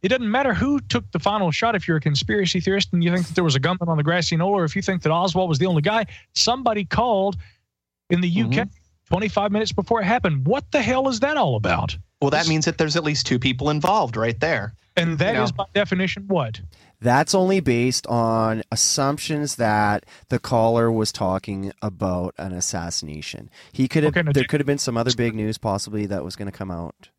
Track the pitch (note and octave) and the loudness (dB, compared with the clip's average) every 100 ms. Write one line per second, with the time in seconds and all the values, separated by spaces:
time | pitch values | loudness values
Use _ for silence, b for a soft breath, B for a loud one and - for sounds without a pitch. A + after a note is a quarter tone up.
0 | F#3 C4 A3+ A#3+ C#4 F3+ C4 C#4+ - A#3+ | 2 0 2 2 2 2 2 0 0 -2
1 | - E3 G3+ G#3+ F3+ D3 A3+ G#3+ - D#3+ | -2 -2 0 2 0 2 0 0 0 0
2 | D3+ C#3 - G#3 F3+ F#3 F3+ G3 - F3 | 2 -2 0 0 0 0 0 0 0 0
3 | E3+ F3+ F3 - E3+ C3+ E3 F#3 E3+ D#3 | 2 0 0 0 2 2 0 -2 0 0
4 | D3 F3 E3 E3 F3+ G3+ D#3+ G3 G3 F#3 | 2 0 0 0 2 2 0 -2 -2 -2
5 | D#3 D#3+ F#3+ E3+ F#3 D3 F#3 E3 D#3 A3 | 0 0 0 0 0 2 2 2 2 0
6 | G#3 B B - - B3+ A#3+ G#3+ F#3+ - | -2 B B 0 0 2 0 -2 -2 0
7 | A#3+ G3+ G3 F#3+ B B _ _ _ _ | 2 2 0 -2 B B _ _ _ _
8 | _ F3 F3+ E3+ A3 C#4 G3 - _ _ | _ 0 2 2 2 0 -2 -8 _ _
9 | _ F3 G#3+ G#3 G#3 G#3 A3 - F#3 A3+ | _ -2 0 0 0 0 0 -2 0 0
10 | F#3+ B3 G3+ C#3+ C3 C4 - D4 A3 B3+ | 2 2 2 0 2 0 0 0 2 2
11 | C4+ A#3 C4+ D4+ G3 A2+ G#2+ F2 - - | 0 0 0 2 2 2 0 0 -2 -6
12 | - _ C#3 D3 D#3+ D#3 D#3 - D#3+ D3+ | -12 _ 0 2 2 2 0 0 0 0
13 | D3+ D3 - B2+ C3 B2+ C#3+ D3+ D#3 G#3 | 0 -2 0 2 2 0 0 0 2 2
14 | C#3 A2+ A2+ A#2 D#3 C3+ G#2 - _ - | 2 0 -2 0 -2 -2 -4 -12 _ -2
15 | E3+ D#3+ F3+ A#3 - - G3 G3+ G3+ F#3 | -2 0 0 0 -2 -2 -4 -2 0 0
16 | F#3 - G3 F#3 B2 A2 - b b b | -2 -4 -2 -2 -2 -6 -14 b b b
17 | A#2 B2+ D#3+ F#3+ F#3 F#3+ C3+ A#2+ B2+ B2 | 2 4 4 2 4 2 2 2 2 0
18 | - A#2+ A2+ A2+ A2+ A2 - - - - | -2 0 2 2 0 -2 -4 -2 0 2
19 | C#3 D3 - D3+ D3 - A2+ G#2+ G#2+ G#2 | 0 -2 -4 -4 -4 -2 2 2 2 0
20 | _ B B B2 - A#2+ A2+ A#2 A#2 A2+ | _ B B -4 0 2 4 4 2 2
21 | G#2+ - F#2+ F#2+ - G2 G2 - G#2+ F#2 | -2 -2 -2 -2 -4 -8 -8 -8 -8 -4
22 | G2 F2+ F2+ - F#2+ F2+ F2 G2 E2+ - | -2 -2 -4 -8 -10 -6 -6 -6 -6 -8
23 | D2+ D2+ D2+ - - B B - C3 D#3+ | -8 -12 -12 -14 -16 B B -4 0 2
24 | D3+ D#3 D#3+ C#3+ B2+ D3+ C#3 C#3+ - A#2 | 2 0 2 2 2 0 0 0 -2 0
25 | A#2+ A#2+ A#2+ A2 G#2+ A2 A2+ G2 - G#2+ | 0 0 -2 -2 -4 -4 -4 -4 -4 -6
26 | G2+ G2 D2+ - G2+ - F#2+ E2+ E2+ - | -4 -4 -6 -10 -12 -10 -8 -8 -10 -14
27 | - | -20